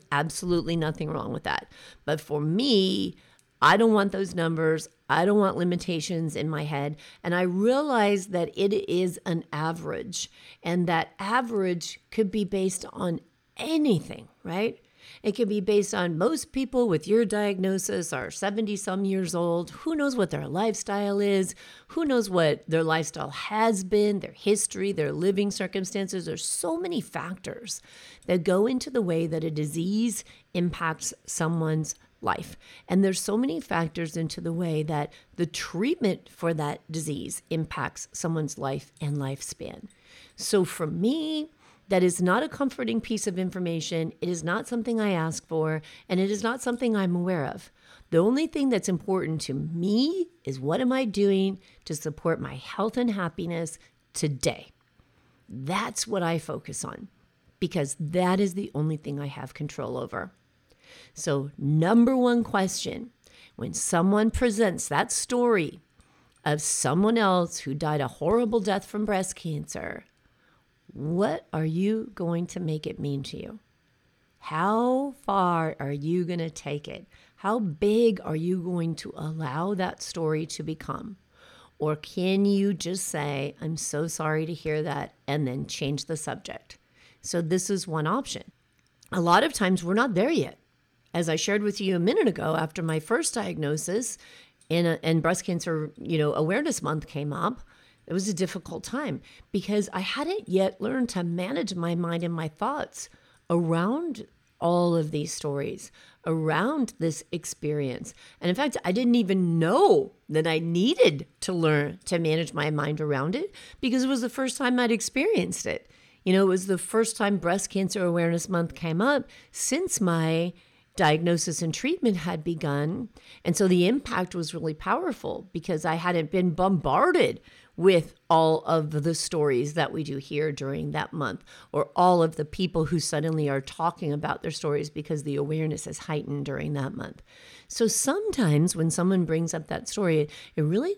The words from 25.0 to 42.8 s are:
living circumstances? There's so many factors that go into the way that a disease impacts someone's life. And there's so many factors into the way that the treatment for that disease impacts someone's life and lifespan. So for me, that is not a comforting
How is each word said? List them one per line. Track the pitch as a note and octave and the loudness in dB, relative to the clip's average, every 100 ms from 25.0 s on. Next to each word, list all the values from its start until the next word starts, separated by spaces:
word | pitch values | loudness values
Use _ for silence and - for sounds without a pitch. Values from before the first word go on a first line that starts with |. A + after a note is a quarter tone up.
| D3 | -2
living | D3 F3+ G3 G3+ | 2 2 2 0
circumstances? | F#3+ F#3 G3 F#3+ G3+ F#3+ F#3+ E3+ | 0 -4 -4 -4 -4 -4 -4 -6
There's | E3+ | -6
so | - - E4+ E4 | -4 -4 -2 -2
many | F4+ D#4+ | -2 -4
factors | D#3+ E3 E3+ F#3 - - F#3+ - - - - - - | -4 -8 -8 -10 -10 -12 -10 -12 -14 -20 -20 -16 0
that | F3+ | 0
go | E3+ F#3 A3 | 4 2 4
into | B3+ D4 | 0 0
the | C4 | 0
way | F#3 E3 E3 | 2 0 0
that | D#3 | -2
a | D#3+ | -2
disease | D3+ D3+ D#3+ F3 G#3+ A#3 - - - _ | -2 -2 -2 0 2 0 -2 -10 -20 _
impacts | F3+ F3 - E3 D#3+ - - - | -2 0 0 -4 -4 -8 -10 -10
someone's | - E3 E3+ D#3 D#3 D#3 - _ _ | -2 0 0 0 0 -2 -8 _ _
life. | - - - - - - - | -4 -4 -6 -16 -20 -20 0
And | F#3+ | 4
there's | G3 F#3 | 4 2
so | - G#3+ | -2 0
many | C4 D#4+ | 0 -2
factors | - E3+ E3 - E3 E3 | -2 -2 -2 -4 -6 -4
into | D#3+ - | -6 -4
the | E3+ | -6
way | E3 F3 D#3 | -2 -2 -2
that | D3+ D3+ D3 - _ - | -2 -2 -4 -10 _ -4
the | E3+ | -4
treatment | - - E3 A#3 E4+ G#3+ F3+ - | -4 -6 -2 0 2 0 -2 -8
for | - E3+ | -4 -2
that | D#3+ D3 - _ | -2 -2 -6 _
disease | D#3 D3+ C#3+ - - _ | -8 -6 -6 -6 -10 _
impacts | E3 D#3 - C3+ - - | -4 -4 -4 -6 -8 -14
someone's | - E3+ D#3+ D3 - | -6 -4 -2 -4 -4
life | C#3 C#3+ - _ | -6 -6 -8 _
and | D3 D3 | -6 -4
lifespan. | C3+ C#3 - - - - - _ _ - - - | -4 -6 -12 -12 -12 -12 -18 _ _ -20 -20 -12
So | - G#3 | 0 2
for | F3+ - D#3+ | 2 -2 -4
me, | E3 G3+ D#4 D#4 D#4 D4+ _ - _ _ | 0 0 0 -2 -4 -6 _ -20 _ _
that | F#3+ | 4
is | F3+ F3 | 4 4
not | F3+ G3+ | 4 4
a | D4+ | 2
comforting | - C#4 - | 0 -2 0